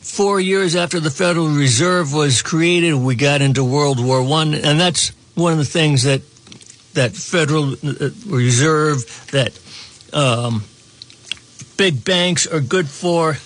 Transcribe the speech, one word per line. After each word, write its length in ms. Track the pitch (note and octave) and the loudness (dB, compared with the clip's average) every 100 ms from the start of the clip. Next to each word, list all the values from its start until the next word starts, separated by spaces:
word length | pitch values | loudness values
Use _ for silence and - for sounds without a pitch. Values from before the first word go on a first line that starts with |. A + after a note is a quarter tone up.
Four 400 | - - G3+ G3 | -12 -2 0 0
years 340 | F#3 G3 F#3+ | 0 0 0
after 260 | E3+ F3 F3 | 0 -2 -2
the 100 | D#3 | -4
Federal 380 | C3+ F3+ E3+ D#3+ | 0 0 2 0
Reserve 640 | D3 C3+ A2+ F3+ F3+ D#3 | 2 2 2 2 0 0
was 300 | D3+ C#3+ B2+ | 0 2 0
created, 520 | - D#3+ E3+ F3 E3+ | 0 0 2 2 2
we 200 | C#3+ B2+ | 0 0
got 280 | A#2+ C#3+ C#3+ | 0 2 2
into 220 | C#3 C3 | 2 2
World 380 | C3 C#3 D3 C3 | 0 0 0 0
War 200 | B2 C3 | 0 0
One. 320 | C3 D#3 D#3 | 2 0 0
And 260 | D3+ D3+ D3+ | 0 0 2
that's 300 | F3+ C#3 - - - | 2 0 -4 -6 -12
one 180 | - E3+ | -2 0
of 60 | D#3+ | 2
the 60 | |
things 400 | C#3+ E3+ D#3 C#3 | 0 0 2 2
that, 180 | C3 C3+ - - - - - - - | 2 0 -4 -20 -20 -20 -20 -20 -10
that 180 | - B2 | -2 -2
Federal, 600 | - - F3+ D3 D#3 C#3+ | -2 -4 -2 0 0 0
uh, 380 | - D3+ - C#3+ - G#3 | -4 -6 -4 -6 -6 -4
Reserve, 1040 | C#3+ B2 A#2+ D3+ D#3 D3+ C#3+ A#2+ - - | 0 2 4 4 2 2 -2 -6 -16 -6
that, 260 | C#3 A#2 - - - - - - | -2 -2 -6 -20 -20 -20 -20 -8
um, 520 | - C#3 A#2 A#2+ A2+ G#2 - - - - - - - - - - - | -2 0 0 -2 -4 -6 -16 -20 -20 -20 -20 -16 -16 -16 -20 -20 -2
big 280 | F#3+ C3+ | -2 0
banks 420 | G#2+ F#3 F3+ E3+ - | -2 0 0 0 -2
are 140 | D#3+ | -2
good 280 | B2+ F#3 D#3 | -2 -2 -2
for 500 | - F3+ E3+ D#3+ C#3+ | -4 -2 0 0 -2